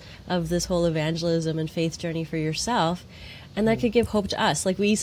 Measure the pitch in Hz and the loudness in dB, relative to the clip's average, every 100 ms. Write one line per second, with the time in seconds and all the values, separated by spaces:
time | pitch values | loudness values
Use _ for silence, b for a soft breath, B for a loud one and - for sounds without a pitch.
0 | B B B 180 165 175 - 180 170 160 | B B B -2 0 0 0 2 2 2
1 | 151 165 170 165 160 160 156 170 165 - | 0 0 0 0 0 -2 -2 -2 -2 -2
2 | 170 165 160 160 156 156 - 226 165 175 | -6 -4 -4 -2 -2 -2 0 2 2 0
3 | - B B B B 196 220 127 240 233 | -8 B B B B 0 2 2 2 2
4 | 208 214 196 - 208 151 190 185 208 214 | 2 2 0 0 2 2 0 2 2 2